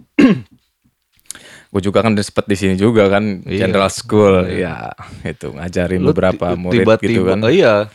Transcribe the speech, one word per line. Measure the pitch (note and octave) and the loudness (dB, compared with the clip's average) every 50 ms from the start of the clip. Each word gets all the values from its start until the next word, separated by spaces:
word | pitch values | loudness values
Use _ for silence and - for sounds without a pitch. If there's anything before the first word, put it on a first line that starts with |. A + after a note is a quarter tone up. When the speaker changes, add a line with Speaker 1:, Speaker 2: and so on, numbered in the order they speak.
| _ _ _ - | _ _ _ 4
Speaker 1:
<clears throat> | - B3 F#3 C3 G2+ - _ _ _ _ _ _ _ _ _ _ _ _ _ _ _ - - - - - - - - _ | 4 4 4 0 -4 -10 _ _ _ _ _ _ _ _ _ _ _ _ _ _ _ -20 -20 -20 -20 -20 -20 -20 -16 _
Gue | - G2+ | -4 -2
juga | F2+ G2+ F#2 G#2 G2 | -2 0 0 2 2
kan | A2+ G#2+ | 2 0
udah | G#2 G2 | 0 -2
sempet | - - - - | -4 -4 -4 -2
di | - G2+ F2+ | -2 -2 -2
sini | G2 F#2+ F#2 | 0 -2 0
juga | F#2 G2 A#2 A#2 A2 G2 G2 | 0 0 2 2 4 2 4
kan, | G2 G2+ G#2+ G#2+ G2 F2+ - | 2 0 0 -2 -6 -8 -8
Speaker 2:
Iya. | - F#2 G2 F#2+ | -8 -4 -2 -2
Speaker 1:
General | F#2+ F2+ G2 G2 F#2+ | 0 0 0 0 -2
School. | - - - - A2 G#2+ G#2 G2 F#2+ F#2 F2+ | -2 -6 -6 -2 2 4 4 4 4 2 0
Speaker 2:
Iya. | F2+ F#2 F#2+ F#2 E2+ D#2+ G#1+ G#1+ - - - - - - - - | -2 -4 -4 -6 -6 -8 -10 -12 -14 -14 -16 -18 -20 -18 -14 -12
Speaker 1:
Ya, | F#2 | -12
itu | D2+ - - C#2 | -12 -10 -12 -12
ngajarin | C2+ - E2 F2+ E3 - F2 E2+ F#2 F2+ F2+ | -12 -10 -12 -6 -4 -4 -2 -2 -2 0 0
Speaker 2:
Lu | C#3 | 0
Speaker 1:
beberapa | D3+ F#2 F2+ F#2 F2+ - F2+ F2 | 2 2 0 0 0 -2 -4 -4
Speaker 2:
ti-, | F2+ F2 | -4 -4
Speaker 1:
murid | F2+ F2+ F#2 | -4 -2 0
Speaker 2:
tiba-tiba, | F#2 F#2+ A2 A2 A2+ - G2+ | 2 4 4 2 2 0 0
Speaker 1:
gitu | A#2 G#2 F#2 | 0 0 0
kan. | F#2 F#2+ G2+ | 0 0 0
Speaker 2:
oh | A2 A2+ | 0 2
iya, | D3+ G3 E3+ A#2+ G#2+ G#2 G#2+ G#2+ - | 2 4 4 4 2 2 0 -4 -8